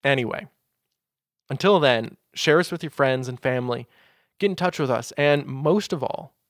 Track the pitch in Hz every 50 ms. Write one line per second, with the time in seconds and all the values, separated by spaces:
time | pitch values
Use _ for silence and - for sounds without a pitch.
0 | _ 139 139 135 123 110 - - 208 - _ _ _ _ _ _ _ _ _ _
1 | _ _ _ _ _ _ _ _ _ _ 139 139 - 190 208 180 147 135 123 113
2 | 113 - - _ _ _ _ - - - 151 165 175 - 170 165 - 156 - -
3 | 139 131 131 131 127 123 127 123 - 131 127 127 123 123 120 123 123 _ _ _
4 | _ _ _ _ _ _ _ _ - 202 190 - 180 180 175 - 156 127 123 113
5 | 135 - - - 143 147 147 143 143 147 131 135 143 151 175 208 202 - - 151
6 | 127 - - - - 143 _ _ _